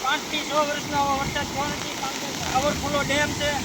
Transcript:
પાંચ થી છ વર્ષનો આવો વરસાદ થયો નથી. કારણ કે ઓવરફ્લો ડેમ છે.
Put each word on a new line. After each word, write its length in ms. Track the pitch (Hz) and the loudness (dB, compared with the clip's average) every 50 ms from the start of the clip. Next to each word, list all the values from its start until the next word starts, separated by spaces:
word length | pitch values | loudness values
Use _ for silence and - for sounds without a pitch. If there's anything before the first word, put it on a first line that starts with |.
| 262 | 0
પાંચ 180 | 262 285 294 | 0 0 0
થી 280 | - - 311 302 277 247 | 0 -2 -4 -4 -2 0
છ 40 | 277 | 2
વર્ષનો 440 | 302 302 285 294 285 - - 294 285 | 2 2 2 0 -2 -2 0 2 2
આવો 200 | 277 277 277 269 | 2 4 2 2
વરસાદ 280 | 277 277 277 294 285 | 0 0 -2 -2 -2
થયો 200 | 262 - 262 269 | -2 -2 -2 -2
નથી. 240 | 233 - - - - | -2 -2 -4 -4 -6
કારણ 240 | - - 269 269 254 | -6 -4 -4 -4 -4
કે 440 | - 285 277 - - - - - 262 | -4 -6 -6 -4 -4 -2 0 2 2
ઓવરફ્લો 440 | 277 294 294 - - 277 294 285 | 4 2 2 0 0 0 0 0
ડેમ 320 | 277 269 277 294 294 294 285 | 2 2 2 2 2 2 0
છે. 180 | - 294 294 294 - - | 0 0 0 0 0 -2